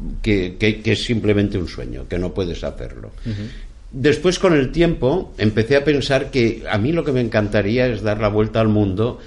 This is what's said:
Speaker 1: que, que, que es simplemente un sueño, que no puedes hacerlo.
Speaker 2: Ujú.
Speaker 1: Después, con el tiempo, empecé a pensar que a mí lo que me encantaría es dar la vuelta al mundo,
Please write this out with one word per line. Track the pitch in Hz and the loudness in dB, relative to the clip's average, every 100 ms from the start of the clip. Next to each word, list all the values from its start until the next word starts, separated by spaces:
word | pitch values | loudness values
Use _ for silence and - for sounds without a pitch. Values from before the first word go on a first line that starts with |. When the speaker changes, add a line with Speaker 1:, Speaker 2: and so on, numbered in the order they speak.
| - - | -8 -4
Speaker 1:
que, | 110 101 90 95 | 2 2 0 0
que, | 107 107 | 0 2
que | 113 | 0
es | 104 | 0
simplemente | - 113 104 101 101 101 | 0 0 2 2 2 -2
un | 85 | -6
sueño, | 67 62 64 - | -8 -10 -10 -6
que | 90 | -4
no | 90 | -4
puedes | 98 87 80 | -4 -4 -4
hacerlo. | 71 - 58 - - - 117 | -8 -8 -12 -12 -14 -12 -8
Speaker 2:
Ujú. | 104 113 - - - - | -8 -10 -12 -16 -18 -14
Speaker 1:
Después, | 135 143 147 180 175 | 0 2 4 2 2
con | 190 | 4
el | 151 123 | 4 2
tiempo, | 160 170 147 123 180 - - | 2 2 2 0 0 -4 0
empecé | 107 107 107 139 | 0 2 2 2
a | |
pensar | 147 139 123 139 135 | 4 0 2 0 0
que | 135 113 82 73 | 0 0 0 -4
a | 98 | 0
mí | 131 | 0
lo | 165 | 0
que | 147 | 0
me | 127 | 0
encantaría | 113 107 104 107 101 123 127 | 0 0 0 0 2 2 0
es | 101 | 0
dar | 107 107 | -2 0
la | 107 | 0
vuelta | 104 110 113 | 2 0 2
al | 110 | 2
mundo, | 107 101 92 117 - | 4 2 0 -2 -4